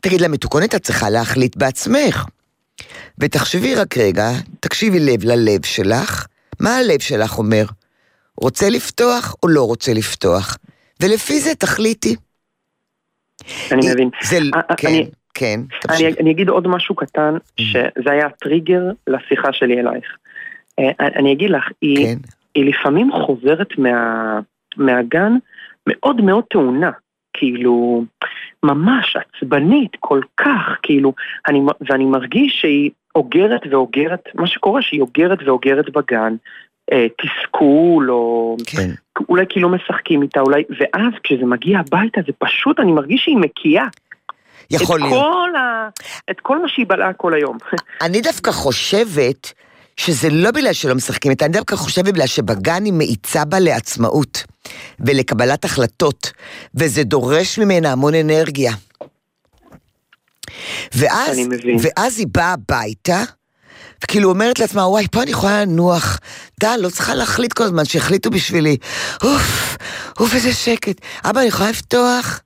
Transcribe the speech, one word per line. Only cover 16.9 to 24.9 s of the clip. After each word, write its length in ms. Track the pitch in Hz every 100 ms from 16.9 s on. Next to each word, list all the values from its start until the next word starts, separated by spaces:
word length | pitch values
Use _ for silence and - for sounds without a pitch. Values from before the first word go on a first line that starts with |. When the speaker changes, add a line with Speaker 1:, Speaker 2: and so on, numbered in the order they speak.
Speaker 2:
קטן, 400 | 196 139 - 151 160
Speaker 1:
Mm. 260 | _ -
Speaker 2:
שזה 480 | 110 107 127 - 127
היה 160 | 143 147
הטריגר 560 | 143 143 160 160 180 180 220 -
לשיחה 460 | 131 - 131 139
שלי 280 | 127 127 123
אלייך. 240 | 120 123 - - _ - - - _ -
אה, 60 | 135 -
אני, 140 | 143 -
אני 160 | 139
אגיד 180 | 139 196
לך, 140 | 147 - -
היא, 260 | 147 143 117
Speaker 1:
כן. 120 | 120 - - _
Speaker 2:
היא 100 | 147
לפעמים 460 | 139 139 143 156 254 - -
חוזרת 520 | 127 127 160 - -
מה-, 600 | 127 120 117 113 113 107 107 _ _ -
מהגן 560 | 139